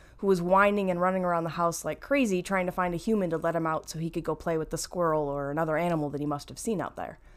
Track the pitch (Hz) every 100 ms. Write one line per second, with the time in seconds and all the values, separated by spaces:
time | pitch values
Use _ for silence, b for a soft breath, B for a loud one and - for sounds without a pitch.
0 | B - 196 185 175 190 202 208 185 175
1 | 180 190 180 170 165 175 170 165 156 -
2 | - 285 226 180 175 190 180 180 180 165
3 | 220 214 175 165 165 165 160 156 - 160
4 | 165 170 160 156 175 160 156 165 - 180
5 | 170 156 143 143 139 156 160 156 175 160
6 | 147 143 147 143 - - 226 185 113 -
7 | - - b